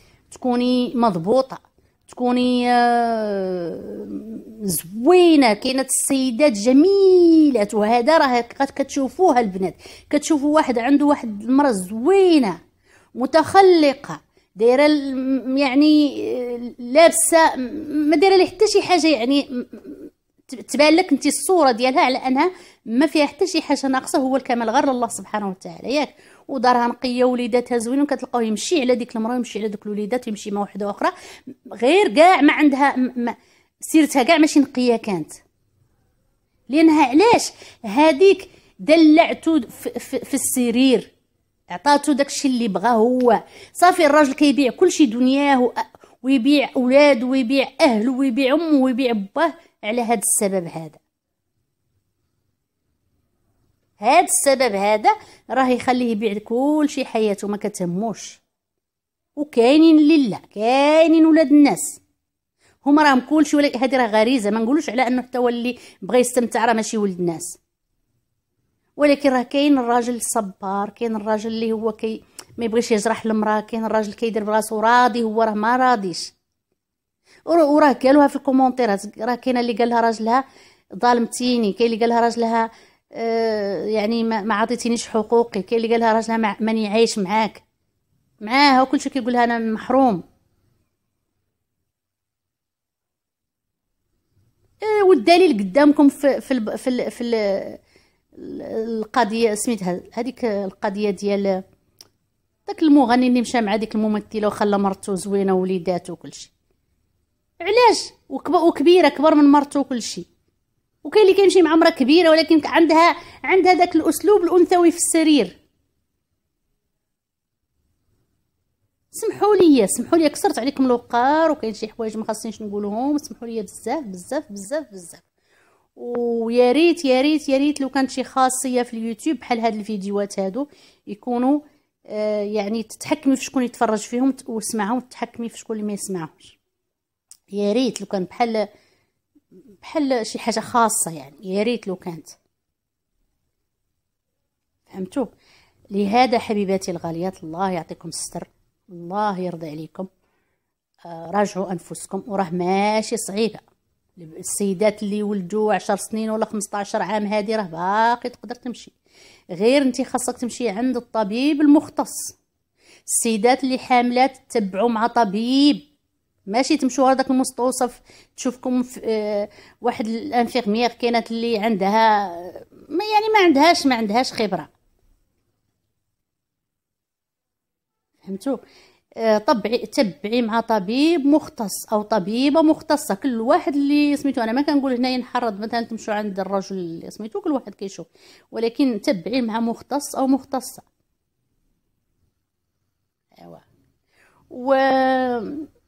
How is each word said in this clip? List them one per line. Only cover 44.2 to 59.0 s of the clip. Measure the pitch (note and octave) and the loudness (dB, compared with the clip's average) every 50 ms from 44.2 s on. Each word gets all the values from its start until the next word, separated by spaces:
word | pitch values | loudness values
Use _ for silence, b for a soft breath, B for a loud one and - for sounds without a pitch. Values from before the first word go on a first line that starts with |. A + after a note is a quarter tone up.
| D4+ C4 C4+ | 4 4 2
كيبيع | - D4+ C#4+ C4+ B3 C#4+ B3 | 2 2 2 4 2 0 0
كلشي، | - - F#4 F4+ - - D#4 | 2 2 2 2 4 4 2
دنياه | A#3 G3+ A#3+ B3+ B3+ C4+ C#4 C#4+ C#4+ C#4 B3+ | 2 2 2 2 2 2 2 2 2 2 4
وأ-، | B3 A3+ - A3 A#3+ - _ - b b b b - | 2 0 0 -4 -8 -8 _ -20 b b b b -2
ويبيع | B3+ C#4 C#4 A3 C#4 D4 C#4+ A#3+ G#3 - | 0 0 2 4 4 2 2 2 0 -2
اولادو، | C4+ B3 B3 C4 C#4 D4 D4 C#4 A3+ B3 B3 | -2 0 4 4 6 6 6 4 2 0 -2
ويبيع | C4 C4+ C4 A3 C4+ C#4 B3 - - - | -2 -2 -2 0 0 -2 -2 -2 -2 0
اهلو، | D#4+ D4 A#3 G#3+ G#3+ C4 C4 B3 | 2 2 2 2 0 -2 -2 -2
ويبيع | C#4 C4+ A3+ B3+ C#4 B3 C#4 | -2 -2 0 0 0 2 0
امه، | D#4 E4+ D#4+ D4+ C4+ B3+ | 0 0 2 2 2 2
ويبيع | C4 B3+ A3+ C4+ A#3+ A#3 G#3+ G3 - - | 2 0 0 -2 -2 -2 -2 -4 -6 -2
باه | C#4 D#4+ D#4+ - b b b b _ - | -2 -2 -2 -2 b b b b _ -8
على | G#3 A3+ A#3+ | -6 -4 -4
هاد | A#3 G#3+ A#3+ G#3+ | -2 -2 -2 -2
السبب | - - - - A3 G3 F#3+ F#3+ E3+ E3 | -2 -2 -2 -2 -2 -2 -2 -4 -6 -6
هذا. | - D#3+ E3 D#3 _ - _ _ _ _ _ _ _ _ _ _ _ _ _ _ _ _ _ _ _ _ _ _ _ _ _ _ _ _ _ _ _ _ _ _ _ _ _ _ _ _ _ _ _ _ _ _ _ _ _ _ _ _ _ _ _ _ _ _ _ - | -12 -12 -14 -14 _ -20 _ _ _ _ _ _ _ _ _ _ _ _ _ _ _ _ _ _ _ _ _ _ _ _ _ _ _ _ _ _ _ _ _ _ _ _ _ _ _ _ _ _ _ _ _ _ _ _ _ _ _ _ _ _ _ _ _ _ _ -4
هاد | G#3 A#3 C#4+ E4+ G4 | 0 4 4 4 4
السبب | - - - - C#4+ C4+ B3 C4 A#3 G3+ | 2 0 0 2 2 2 2 0 -2 0
هذا | F#3+ G3 G#3 G#3+ G#3+ A3 F#4 A4 G#4+ B B B B B B | -2 0 0 0 2 2 0 0 0 B B B B B B
راه | A3 B3+ C4 B3+ | -2 0 2 2
يخليه | B3+ A#3 - C4 B3+ B3+ B3 A#3 | 2 0 0 -2 -2 0 0 -2
يبيع | A3+ G#3 A#3 G#3+ G3+ G#3 | -2 -2 -2 -4 -4 -4
كلشي، | G#3 - A#3 A#3+ C4+ C#4+ D4+ D#4 D4+ D4 - C#4 B3+ | -6 -4 -4 -2 0 2 2 2 0 0 -2 -4 -8
حياته | - - A3+ A3 G#3 G3 G3 - G3+ | -4 -2 -2 0 0 -2 -4 -4 -6
ما | G#3 G3+ | -6 -4
كتهموش. | G#3 G#3 G#3 - F#3 F3 E3+ F#3 A3 A3+ F#3+ - - - - _ _ _ _ _ _ _ _ _ _ _ _ _ | -6 -6 -6 -6 -6 -6 -4 -4 -6 -6 -8 -10 -14 -20 -20 _ _ _ _ _ _ _ _ _ _ _ _ _